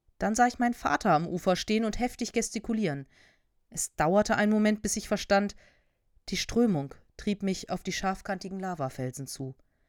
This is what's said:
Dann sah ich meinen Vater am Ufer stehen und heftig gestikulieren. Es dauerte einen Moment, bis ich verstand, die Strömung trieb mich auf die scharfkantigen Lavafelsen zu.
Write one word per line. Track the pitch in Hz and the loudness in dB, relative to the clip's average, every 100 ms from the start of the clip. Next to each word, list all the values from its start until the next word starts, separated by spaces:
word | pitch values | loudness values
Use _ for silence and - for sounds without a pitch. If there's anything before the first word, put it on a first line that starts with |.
| _ _ | _ _
Dann | 196 220 | 0 4
sah | 247 | 4
ich | 240 | 4
meinen | 240 | -2
Vater | 240 - 143 214 | 0 0 0 4
am | 156 170 | 4 2
Ufer | 175 - 180 | 0 2 0
stehen | - 214 220 | 2 0 0
und | 208 | -2
heftig | 247 - 233 | -4 -4 -4
gestikulieren. | - 233 220 214 226 196 139 135 _ _ _ _ _ _ | -4 -4 -6 -4 -2 0 -2 -8 _ _ _ _ _ _
Es | - - - | -8 -8 0
dauerte | 156 196 208 220 | 4 4 4 2
einen | 208 | 4
Moment, | 214 214 214 | 4 4 2
bis | 208 - | -2 -4
ich | - | -2
verstand, | 202 - 196 202 - - _ _ _ _ _ - | -4 2 2 2 -4 -18 _ _ _ _ _ -8
die | 185 | -6
Strömung | - 226 240 165 139 - _ - | -2 2 4 4 -2 -10 _ -8
trieb | - 202 | -4 -2
mich | 196 185 - | -2 -4 -4
auf | 185 | -6
die | - | -6
scharfkantigen | 185 196 190 - 185 190 190 | -4 -4 -4 -6 -8 -8 -8
Lavafelsen | 185 175 135 - 127 127 135 | -8 -4 -6 -4 -8 -8 -10
zu. | - 131 131 _ _ | -10 -10 -12 _ _